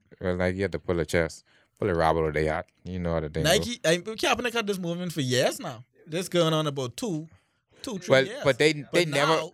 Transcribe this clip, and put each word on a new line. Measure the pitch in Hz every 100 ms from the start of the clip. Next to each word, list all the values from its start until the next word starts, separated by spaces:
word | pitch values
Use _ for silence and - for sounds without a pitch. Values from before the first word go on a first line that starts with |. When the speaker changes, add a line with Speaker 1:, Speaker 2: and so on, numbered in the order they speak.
| _ -
Speaker 1:
Well, | 95 90
Nike | 90 92
had | 95
to | 82
pull | - 87
a | 78
chest, | 87 82 - _ _ _ _
pull | 107
a | 85
rabbit | 80 80
out | 80
of |
their | 76 78
hat. | 80 - _
You | 87 92
know | 87
how | 82
the | 78
thing | 80
Speaker 2:
Nike, | 156 190 196 240
Speaker 1:
go. | 156
Speaker 2:
I, | 175
Kaepernick | 196 220 339 233 240
had | 233 202
this | 190
movement | 170 170 180
for | 160
years | 127 123 190 -
now. | 180 117 - _ -
This | 160 180
going | 175 160
on | 160 156
about | 139 127 -
two, | 240 156 160 - _ _ _ _
two, | - 196
three | -
Speaker 1:
Well, | 131 135
Speaker 2:
years. | 262
Speaker 1:
but | 143 120
they, | 151
they | 151 127
Speaker 2:
But | 170 170
Speaker 1:
never | 139 147 160
Speaker 2:
now | 160